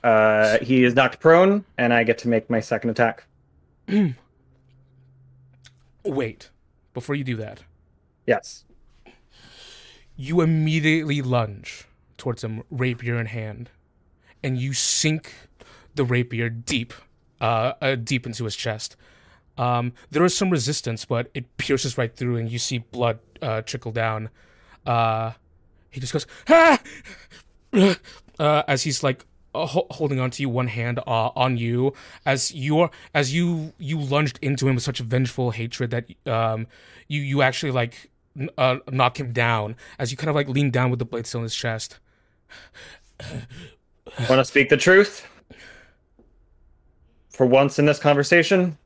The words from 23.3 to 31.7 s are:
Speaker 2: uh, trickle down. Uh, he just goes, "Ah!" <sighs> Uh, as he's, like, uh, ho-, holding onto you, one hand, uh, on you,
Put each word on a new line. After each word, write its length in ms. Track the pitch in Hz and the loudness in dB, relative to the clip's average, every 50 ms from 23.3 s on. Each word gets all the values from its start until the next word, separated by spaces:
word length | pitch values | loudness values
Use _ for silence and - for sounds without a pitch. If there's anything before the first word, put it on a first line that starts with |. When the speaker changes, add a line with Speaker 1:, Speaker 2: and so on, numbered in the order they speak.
| _ - | _ -10
Speaker 2:
uh, 220 | - 127 110 110 | -6 -6 -6 -6
trickle 300 | 113 - - 120 - 117 | -6 -8 -10 -10 -10 -8
down. 360 | 110 117 113 113 110 107 107 113 _ _ _ _ _ _ _ _ - _ _ | -6 -4 -4 -2 -4 -6 -8 -12 _ _ _ _ _ _ _ _ -20 _ _
Uh, 480 | - 120 117 113 113 110 110 113 113 113 _ _ _ _ _ _ _ _ _ _ _ | -2 0 2 2 0 0 -2 -4 -6 -8 _ _ _ _ _ _ _ _ _ _ _
he 80 | - 127 | -14 -12
just 120 | 131 123 | -10 -4
goes, 140 | - 151 - - - - - - | -4 -6 -6 -6 -16 -18 2 6
"Ah!" 300 | 320 330 330 330 294 - - - - - - - - - - _ - - _ _ _ _ _ _ | 6 8 8 8 6 4 2 -8 -20 -20 -20 -20 -20 -20 -20 _ -20 -20 _ _ _ _ _ _
<sighs> 240 | - 208 185 196 180 - _ - - - _ _ _ _ | 4 4 6 6 4 0 _ -20 -20 -20 _ _ _ _
Uh, 240 | 151 147 151 151 151 | 0 2 2 2 2
as 160 | - 143 131 - | 0 -2 0 0
he's, 180 | 156 135 - | -2 -4 -2
like, 240 | - 139 127 - - _ _ _ _ _ _ | -2 -2 -2 -2 -10 _ _ _ _ _ _
uh, 120 | - 160 | -6 -4
ho-, 200 | - 131 175 - - | -2 -2 -2 -2 -2
holding 280 | - - 160 139 139 131 | -6 -4 -4 -2 -2 -2
onto 240 | 127 127 123 - | -2 -4 -4 -4
you, 60 | 139 135 | -4 -2
one 180 | 120 127 123 | -2 -2 -2
hand, 320 | 123 107 120 117 120 120 123 | -2 -4 -6 -6 -4 -4 -6
uh, 280 | - - 120 113 110 120 - | -4 -2 -2 0 0 -2 0
on 220 | - 123 131 127 117 | 0 0 0 0 -2
you, 340 | 117 117 | -2 -2